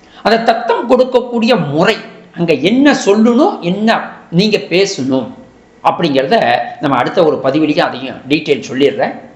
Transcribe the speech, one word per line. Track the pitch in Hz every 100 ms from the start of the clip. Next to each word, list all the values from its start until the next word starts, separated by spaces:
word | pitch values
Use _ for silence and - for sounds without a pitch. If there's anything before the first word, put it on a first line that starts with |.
| - -
அந்த | 202 226
தத்தம் | 226 226 - 254 247
கொடுக்கக்கூடிய | 240 254 247 - 233 226 233 143
முறை, | 147 202 208 - - -
அங்க | - 170 139
என்ன | 160 254 285 247
சொல்லணும், | 196 214 233 240 381 -
என்ன | 170 196 220 175 - - -
நீங்க | 170 214 202 -
பேசணும் | 170 196 - 131 131 107 - - - - _
அப்படிங்கிறத | 160 - 170 135 131 139 120 120 - -
நம்ம | 147 127
அடுத்த | 131 175
ஒரு | 160 123
பதிவிலேயே | 131 147 151 147
அதையும் | 123 123 127 92
டீட்டெயில் | 127 156 160 127 -
சொல்லிடுறேன். | 127 139 110 175 - -